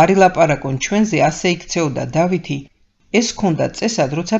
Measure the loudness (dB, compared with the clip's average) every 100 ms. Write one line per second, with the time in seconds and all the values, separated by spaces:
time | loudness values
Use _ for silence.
0 | 8 6 4 4 2 0 -2 -6 -2 0
1 | 0 2 0 0 -2 -2 -4 -2 -2 -2
2 | -4 -2 0 -2 -4 -10 -10 _ _ _
3 | _ -2 -2 -2 -2 0 -2 -2 -6 -2
4 | -2 -2 -2 -4